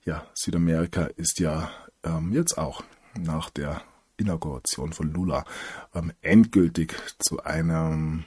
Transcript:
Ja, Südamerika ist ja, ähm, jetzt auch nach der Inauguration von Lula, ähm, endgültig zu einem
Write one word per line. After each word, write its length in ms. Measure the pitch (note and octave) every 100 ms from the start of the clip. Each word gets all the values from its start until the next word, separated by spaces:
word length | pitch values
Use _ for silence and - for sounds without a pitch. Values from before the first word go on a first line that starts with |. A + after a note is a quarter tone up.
Ja, 220 | - D#2 -
Südamerika 680 | - - E2+ E2+ D#2+ E2+ -
ist 340 | D#2+ - E3 -
ja, 320 | E2+ D2+ E2+ - - _
ähm, 300 | - E2 E2
jetzt 260 | B2+ E3 -
auch 260 | D2+ - - - - -
nach 300 | E2 D#2 -
der 320 | - C#2+ D2+ - _ _ -
Inauguration 760 | G#2 E2 D#2 C2 - - D2+
von 200 | - D#2
Lula, 320 | D#2+ F2+ C2 - - - - -
ähm, 180 | F2 E2 -
endgültig 720 | - G#2 A2+ G2 E2+ E2+ D#2+ - - -
zu 220 | - -
einem 840 | - D#2+ E2 E2 D#2+ D#2+ D#2 D#2+